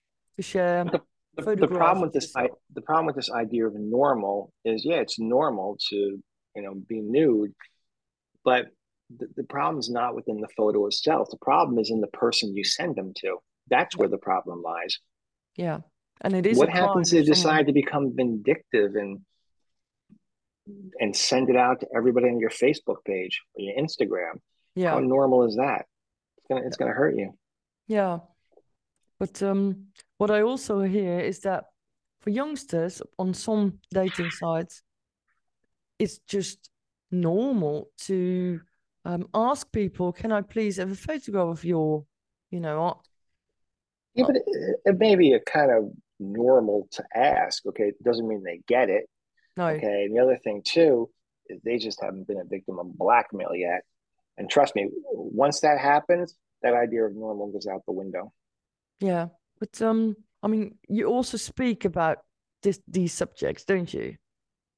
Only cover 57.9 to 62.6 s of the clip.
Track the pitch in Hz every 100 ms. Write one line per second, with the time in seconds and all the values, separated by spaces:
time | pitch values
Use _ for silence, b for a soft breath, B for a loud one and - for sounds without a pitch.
57.9 | 92 95 90 104 _ _ _ _ _ _
58.9 | - 196 175 170 - _ - 214 - 220
59.9 | 226 226 208 _ _ 214 220 202 - -
60.9 | 208 - 247 240 226 - - 254 214 196
61.9 | 175 160 151 _ _ _ _